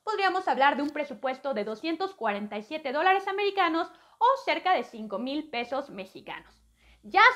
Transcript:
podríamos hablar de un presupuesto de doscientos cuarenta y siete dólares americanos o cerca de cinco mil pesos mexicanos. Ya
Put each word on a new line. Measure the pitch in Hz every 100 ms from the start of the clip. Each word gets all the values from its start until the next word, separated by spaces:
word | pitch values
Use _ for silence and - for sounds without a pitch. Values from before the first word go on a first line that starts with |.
podríamos | - 415 392 370 370
hablar | 247 277 247
de |
un | 294
presupuesto | 302 285 262 262 262 277
de | 214
doscientos | 208 214 320 330 381
cuarenta | - 226 202 208 214
y |
siete | 214 311 277
dólares | 285 370 381 392
americanos | 392 403 392 339 330 359 - _ _
o | 466 523
cerca | - 311 370
de | 349
cinco | 247 226 214 202
mil | 254 285 302
pesos | 240 240 269 277
mexicanos. | 196 190 - - - - _ _ _ _ _
Ya | 208 359 453